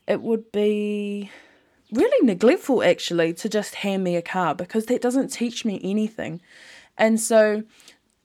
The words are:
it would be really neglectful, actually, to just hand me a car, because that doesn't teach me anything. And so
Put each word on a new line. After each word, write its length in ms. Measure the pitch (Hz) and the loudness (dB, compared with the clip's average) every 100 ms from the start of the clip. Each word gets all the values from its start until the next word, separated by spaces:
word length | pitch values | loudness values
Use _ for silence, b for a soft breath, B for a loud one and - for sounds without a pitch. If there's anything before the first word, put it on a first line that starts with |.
| - | -4
it 160 | 180 | -2
would 300 | - 226 226 | 0 -4 -4
be 800 | 208 208 208 208 208 208 202 196 B B B B B _ | -2 0 0 -2 -4 -6 -8 -10 B B B B B _
really 340 | 220 440 554 277 | 0 2 4 4
neglectful, 560 | 180 220 370 - 240 | 4 4 4 2 2
actually, 500 | 139 - - 170 165 | 4 2 0 0 0
to 160 | 175 220 | -2 -4
just 280 | 208 208 - | -4 -4 -6
hand 260 | 202 190 | -4 -2
me 140 | 185 175 | 0 -2
a 40 | |
car, 360 | 170 185 170 165 | -2 -2 -2 -2
because 300 | 180 220 220 | -4 -4 -2
that 140 | 247 | -2
doesn't 280 | 240 262 247 | 0 0 -2
teach 360 | - 233 233 | -4 -6 -4
me 160 | 226 190 | -6 -4
anything. 560 | 190 208 214 - 113 160 B B B B B - | -2 -2 -2 -4 -10 -10 B B B B B 0
And 220 | 220 220 | 2 2
so 420 | 226 226 214 208 214 B B B _ _ | 4 4 4 2 -6 B B B _ _